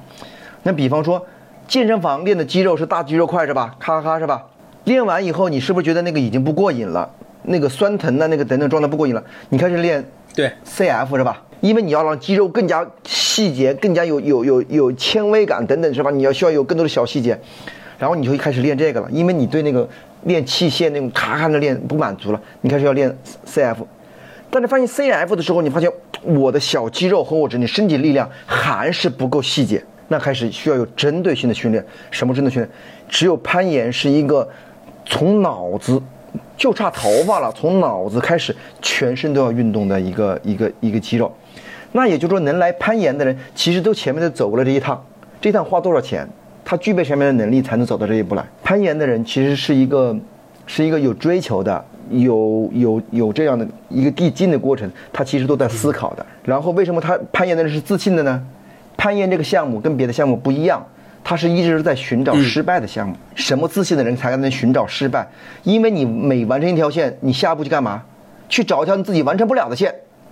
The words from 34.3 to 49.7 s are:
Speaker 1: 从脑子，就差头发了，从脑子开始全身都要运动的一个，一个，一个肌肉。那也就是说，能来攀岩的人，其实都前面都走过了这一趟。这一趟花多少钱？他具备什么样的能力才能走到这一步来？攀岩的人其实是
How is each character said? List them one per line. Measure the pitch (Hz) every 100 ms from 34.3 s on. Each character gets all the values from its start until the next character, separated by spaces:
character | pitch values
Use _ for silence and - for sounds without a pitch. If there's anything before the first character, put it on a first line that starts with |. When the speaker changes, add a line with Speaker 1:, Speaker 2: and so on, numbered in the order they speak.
| 143 117 - - - - - -
Speaker 1:
从 | - 160 208
脑 | 180 107 87 98
子， | - 131 131 - - - -
就 | - 262
差 | 202 202
头 | - 110 110
发 | 175 196
了， | 123
从 | - 156 190
脑 | 160 98 95
子 | 113
开 | 123 170
始 | - - - -
全 | - - 123 127
身 | 156
都 | 139
要 | 127
运 | 117 117
动 | 107 101
的 | 98
一 | 92
个， | 90 101 90
一 | 101
个， | 98 110 -
一 | 113
个 | 107
肌 | - 117
肉。 | 113 - - - - - -
那 | 233 254
也 | 160
就 | 165
是 |
说， | 190
能 | 147 170
来 | 175
攀 | 175 202 226
岩 | 160 139
的 |
人， | 135 131 -
其 | - -
实 | 180
都 | 202
前 | 208 139
面 | 143
都 | 165
走 | - 110
过 | 113
了 |
这 | 131
一 | 135
趟。 | 131 123 - - - -
这 | 208
一 |
趟 | 202
花 | 160 175
多 | 185
少 | 156
钱？ | - 92 69 - - -
他 | - 175
具 | 214
备 | 185
什 | 143 143
么 |
样 | 139
的 | 127
能 | 107
力 | 131
才 | 127 117
能 | 120
走 | 104
到 | 104
这 | 110
一 |
步 | 92
来？ | 101 - -
攀 | - 196
岩 | 190 151
的 | 143
人 | 113
其 | 117 135
实 | 139 139
是 | -